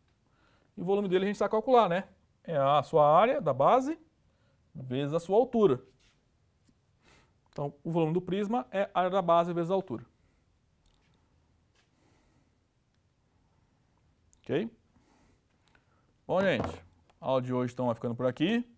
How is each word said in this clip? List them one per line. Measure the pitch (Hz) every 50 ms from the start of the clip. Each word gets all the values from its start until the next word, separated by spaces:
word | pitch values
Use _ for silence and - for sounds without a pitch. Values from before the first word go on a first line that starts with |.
| _ _ _ _ _ _ _ _ _ _ _ _ _ _ _
E | -
o | 175
volume | 180 202 202 208 190
dele | 175 185 190
a | 202
gente | 202 -
sabe | 208 202
calcular, | - 220 220 269 254 240 220 180
né? | 170 185 190 - _ _ _ _ _ _ _
É | - 165
a | 143 135 139 147 147
sua | 131 - - 156 147 147 151 175
área | 214 240 277 294
da | 185 151 127
base | 127 139 170 220 262 262 277 320 - - _ _ _ _ _ _ _ _ _ _ _ _ _ _
vezes | - 131 131 123 135 147 143 151
a | 170
sua | - - 190 214
altura. | 254 262 - 233 208 180 131 117 - - _ _ _ _ _ _ _ _ _ _ _ _ _ _ _ _ _ _ _ _ _ _ _ _ - - _ _ _ _ _ _
Então, | _ - 143 143 - _ _
o | 170
volume | 160 170 165 156 165
do | 185
prisma | 180 180 175 202 208 196 233 247 247 -
é | - 190 196 - -
a | 175
área | 180 185
da | 180 196
base | 185 170 170 170 170 175
vezes | 175 170 170 165
a | 190
altura. | 190 185 - 120 - 127 _ _ _ _ _ _ _ _ _ _ _ _ _ _ _ _ _ _ _ _ _ _ _ _ _ _ _ _ _ _ _ _ _ _ _ _ _ _ _ _ _ _ _ _ _ _ _ _ _ _ _ _ _ _ _ _ _ _ _ _ _ _ _ _ _ _ _ _ _ _ _ _ _ _ _ _ _ _ _ _ _ _ _ _ _ _ _
Ok? | _ - - 156 220 233 - _ _ _ _ _ _ _ _ _ _ _ _ _ _ _ _ _ _ _ _ _ _ _ _ _ _ _ _ _ _
Bom, | - 156 185
gente, | 196 190 147 107 - - - - - _ _ _ _ _ _ _
a | 170
aula | 131 135 131
de | 123 127
hoje | 127 123 127 123 -
então | - 127
vai | 123 117
ficando | - - 120 117
por | 120 127
aqui. | 127 123 - 147 185 226 240 240 - _